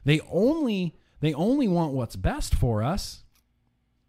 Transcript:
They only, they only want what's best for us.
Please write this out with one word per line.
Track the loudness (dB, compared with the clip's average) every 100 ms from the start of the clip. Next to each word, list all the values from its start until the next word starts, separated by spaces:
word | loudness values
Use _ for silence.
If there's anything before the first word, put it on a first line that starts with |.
| 2
They | 2 2
only, | 2 2 2 0 0 -4 -8 _ -4
they | -2
only | 0 0 2 2
want | 2 0
what's | -2 -6 -4
best | -4 -2 0
for | 0 2 0
us. | -2 -4 -6 -14 -20 _ _ _ _ _ _ _